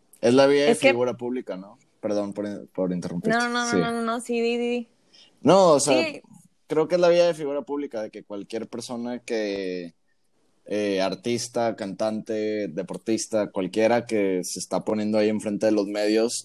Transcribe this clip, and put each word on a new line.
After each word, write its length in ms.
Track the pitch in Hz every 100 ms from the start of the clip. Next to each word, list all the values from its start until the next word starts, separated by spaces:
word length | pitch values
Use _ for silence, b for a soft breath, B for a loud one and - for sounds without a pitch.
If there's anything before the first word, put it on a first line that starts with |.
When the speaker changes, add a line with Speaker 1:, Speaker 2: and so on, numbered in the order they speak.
| _ -
Speaker 1:
Es 140 | 117
la 120 | 131 139
vía 180 | 143 143
de 40 |
Speaker 2:
Es 80 | 233
que 80 | 135
Speaker 1:
figura 240 | 123 123
pública, 420 | 120 120 127 120 92
¿no? 220 | 98 117 _ _
Perdón 320 | 107 104 101
por, 340 | 101 104 101 -
por 240 | - 92
interrumpirte. 460 | 90 87 87 220 233
Speaker 2:
No, 100 | 240
no, 160 | 240
no, 60 | 240
Speaker 1:
Sí. 60 | -
Speaker 2:
no, 120 | -
no, 100 | 233
no, 180 | 226 240
sí, 200 | 233 233
di, 160 | 233 240
di, 100 | 240
di. 180 | 240 233 _ _ b b _
Speaker 1:
No, 320 | 131 185 185
o 80 | 147
sea, 140 | 135
Speaker 2:
Sí. 260 | - 320 - _ - _ _ -
Speaker 1:
creo 220 | 156 156
que 80 | 175
es 40 |
la 80 | 175
vía 180 | 175 175
de 60 |
figura 280 | 156 147 143
pública 400 | 139 143 139 113
de 80 | 107
que 120 | 104
cualquier 460 | - 101 95 113 110
persona 520 | 117 113 120 120 123
que, 760 | - 113 107 98 95 90 87 - _ _ _ _ _ _ -
eh, 340 | 104 104 95
artista, 720 | 95 92 120 120 - - 117
cantante, 960 | 107 101 92 110 110 - 110 107 107 101
deportista, 840 | 78 92 90 - 110 - 110 101
cualquiera 540 | - 92 98 110 120
que 400 | 117 110 98 92
se 140 | 87 -
está 260 | - 92
poniendo 320 | 87 107 107 107
ahí 140 | 107
enfrente 340 | 107 101 104 110
de 60 |
los 140 | 107 101
medios, 580 | 104 107 110 117 -